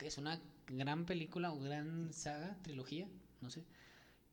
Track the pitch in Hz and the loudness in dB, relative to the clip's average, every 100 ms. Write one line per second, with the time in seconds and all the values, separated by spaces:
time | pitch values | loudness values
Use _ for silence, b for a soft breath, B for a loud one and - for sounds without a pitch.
0 | 147 143 147 165 - - - 127 135 156 | -4 0 0 0 -4 -14 -4 2 4 4
1 | 170 175 156 175 175 147 135 147 156 165 | 4 2 2 2 2 2 2 2 2 2
2 | 165 - 151 147 175 196 165 135 127 151 | 0 0 0 0 -2 -4 -4 -4 0 -2
3 | 202 - - - 127 160 165 B B B | -2 -8 -16 -10 -6 -6 -8 B B B
4 | B B - | B B -20